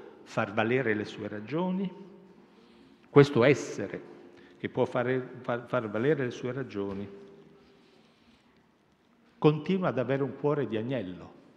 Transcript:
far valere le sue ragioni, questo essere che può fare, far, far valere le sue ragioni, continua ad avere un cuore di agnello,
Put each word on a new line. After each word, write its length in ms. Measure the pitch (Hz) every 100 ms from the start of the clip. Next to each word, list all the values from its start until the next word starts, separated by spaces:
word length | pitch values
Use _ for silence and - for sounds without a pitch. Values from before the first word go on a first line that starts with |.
| - -
far 300 | - - 110
valere 420 | 104 113 127 120
le 100 | 107
sue 220 | 101 - 104
ragioni, 640 | 104 107 151 185 185 190 - - - - - - - - - - - -
questo 320 | 139 143 -
essere 600 | 123 135 - - 98 92 - - - - - -
che 100 | -
può 160 | -
fare, 520 | 123 131 123 131 127 131
far, 260 | 117 120 120
far 240 | 127 110
valere 340 | 104 131 156
le 60 | 123
sue 220 | 113 123
ragioni, 580 | 127 127 104 98 98 101 - - - - - - - _ _ _ _ _ _ _ _ _ _ _ _ _ _ _ _
continua 520 | 156 151 151 185 175
ad 100 | 120
avere 240 | 120 135
un 140 | 135 -
cuore 320 | 147 147 123
di 80 | 107
agnello, 560 | 117 131 92 87 85 - -